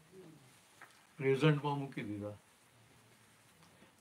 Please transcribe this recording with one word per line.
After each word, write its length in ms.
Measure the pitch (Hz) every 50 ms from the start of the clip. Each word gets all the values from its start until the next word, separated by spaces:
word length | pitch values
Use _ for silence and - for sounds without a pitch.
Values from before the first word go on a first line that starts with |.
| _ _ 185 190 180 165 151 143 135 131 - - - - - - - - - - - _ _
પ્રેઝન્ટમાં 640 | - 139 135 135 127 139 156 147 143 139 147 143 143
મૂકી 240 | 139 135 - - 123
દીધા. 280 | 104 104 101 101 104 104 101 - _ _ _ _ _ _ - - - - - _ - - - - - - - _ - _ _ - - - - - - _ _